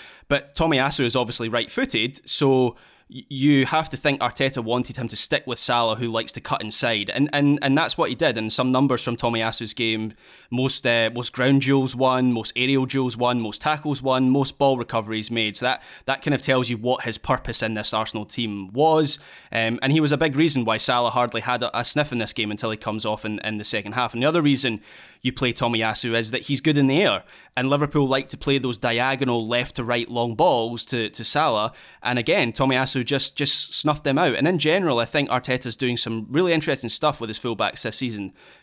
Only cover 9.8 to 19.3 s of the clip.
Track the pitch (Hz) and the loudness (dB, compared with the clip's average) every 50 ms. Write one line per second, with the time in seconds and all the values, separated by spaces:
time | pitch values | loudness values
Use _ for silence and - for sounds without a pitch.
9.8 | 117 113 110 110 110 107 104 - _ - - - - - 120 123 131 135 - - | -2 0 0 -2 -4 -6 -10 -14 _ -20 -20 -20 -12 -6 -2 0 2 2 2 2
10.8 | - 123 117 117 113 110 120 120 123 - - - 127 135 139 139 131 135 139 135 | 2 2 2 4 2 0 0 -4 -6 -6 -2 0 2 4 4 4 4 4 4 2
11.8 | 131 127 123 120 131 131 127 127 127 127 120 113 107 - - 120 127 131 135 135 | 2 0 0 0 2 2 4 4 2 2 2 0 -2 -4 -2 -2 0 2 2 2
12.8 | 131 127 - 135 131 123 110 113 123 123 123 120 113 107 104 - - 156 151 147 | 0 0 0 0 -2 -2 -2 0 0 0 0 0 -2 -4 -4 -2 -2 -2 -2 -2
13.8 | 147 151 143 139 131 135 127 131 131 127 131 139 135 - - - 143 139 135 123 | -2 -4 -4 -2 0 0 2 2 4 4 4 2 2 0 0 2 2 2 2 2
14.8 | 117 - - 113 107 107 110 110 107 - 117 117 110 107 101 - 123 123 131 - | -2 -2 -2 -2 -2 -2 -4 -6 -4 -4 -2 -2 -2 -2 -2 -2 -2 -2 -2 -2
15.8 | - - - - - - 135 - - 151 139 120 - - 131 127 120 113 120 107 | -6 -14 -20 -8 -4 -4 -4 -2 -2 -2 -2 0 0 2 2 2 2 0 -2 -2
16.8 | 113 123 127 - - 123 110 - - - 135 123 - - 113 - 117 110 110 107 | -2 -2 -2 -2 -2 -6 -6 -4 -2 -2 -2 -2 -2 -4 -4 -2 -2 -2 -2 -4
17.8 | 104 - - 110 110 - - 110 104 - - - 117 107 101 101 95 92 104 131 | -4 -2 -2 -2 -2 -4 -6 -8 -8 -8 -6 -6 -4 -4 -4 -6 -10 -6 0 2
18.8 | 151 160 156 156 156 135 - - - - | 4 4 4 4 2 2 0 -2 -6 -12